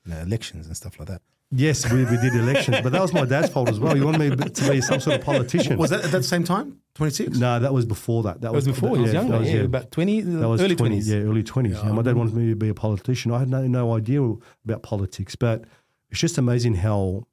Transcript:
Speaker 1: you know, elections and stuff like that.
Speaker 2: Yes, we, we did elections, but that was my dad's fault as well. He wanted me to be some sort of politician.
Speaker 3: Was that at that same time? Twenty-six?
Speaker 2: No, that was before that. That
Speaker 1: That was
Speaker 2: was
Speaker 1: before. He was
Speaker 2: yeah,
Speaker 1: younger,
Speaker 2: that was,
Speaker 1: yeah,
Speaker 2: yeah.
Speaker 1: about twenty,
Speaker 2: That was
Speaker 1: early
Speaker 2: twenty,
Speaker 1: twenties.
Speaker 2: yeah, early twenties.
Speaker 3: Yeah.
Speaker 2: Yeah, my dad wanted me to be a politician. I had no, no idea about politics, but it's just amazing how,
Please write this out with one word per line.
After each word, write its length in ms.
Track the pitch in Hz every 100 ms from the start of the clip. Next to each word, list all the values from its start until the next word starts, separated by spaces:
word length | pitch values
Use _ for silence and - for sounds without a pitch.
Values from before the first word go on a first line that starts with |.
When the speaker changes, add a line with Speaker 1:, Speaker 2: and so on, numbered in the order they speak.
Speaker 1:
you 80 | -
know, 80 | 82
elections 460 | 85 110 - 82 80
and 100 | 87
stuff 220 | 95 -
like 100 | 78
that. 140 | 90 - _ _
Speaker 2:
Yes, 360 | 131 147 131 123
we, 120 | 123 123
we 100 | 117
did 180 | 123
elections, 440 | 117 120 139 139 107
but 100 | 117
that 100 | 160
was 100 | 185
my 140 | 175 127
dad's 240 | 139 202
fault 180 | 196 160
as 100 | 104
well. 160 | -
He 60 | 147
wanted 200 | 139 156 147 131
me 80 | -
to 220 | - 139
be 100 | 139
some 200 | - 262
sort 160 | 208 277
of 60 |
politician. 540 | - - 127 - - 123
Speaker 3:
Was 140 | 156
that 120 | 196
at 80 | 175
that 140 | -
same 200 | 127 175
time? 340 | 170 190 285 - _
Twenty-six? 420 | - 151 - - 131
Speaker 2:
No, 220 | 123 120
that 140 | 135
was 100 | 135
before 380 | 107 107 - 117
that. 140 | 107 78
That 40 |
Speaker 1:
That 120 | 117
was 120 | 143 139
Speaker 2:
was 80 | 131
Speaker 1:
before. 200 | 220 196
He 60 |
was 100 | 117
Speaker 2:
yeah, 80 | -
Speaker 1:
younger, 120 | 247
Speaker 2:
that 60 | 113
was, 80 | 110
Speaker 1:
yeah, 60 | 107
Speaker 2:
yeah. 60 |
Speaker 1:
about 260 | 127 127 120
twenty, 300 | - 180 214
Speaker 2:
That 260 | 175 170 113
was 140 | 113
Speaker 1:
early 140 | 196 175
Speaker 2:
twenty, 180 | 113 104
Speaker 1:
twenties. 120 | 107
Speaker 2:
yeah, 60 | 107
early 240 | 107 110
twenties. 320 | 113 - 120
Speaker 3:
Yeah. 120 | 113 107
Speaker 2:
Yeah, 40 |
my 80 | 107
dad 160 | 117 117
wanted 180 | 113
me 140 | 110 117
to 60 | 107
be 140 | 107
a 40 |
politician. 580 | 101 110 101 - 127 113
I 80 | 120
had 100 | 131
no, 160 | 131 131
no 280 | 123 120
idea 280 | 113 110 143 127 104 - _
about 180 | 110 107
politics, 540 | - 104 95 - 95 -
but 280 | 120 113 - _ _ _ _
it's 100 | -
just 180 | 170 165
amazing 380 | 123 123 120 98
how, 500 | 107 104 95 95 -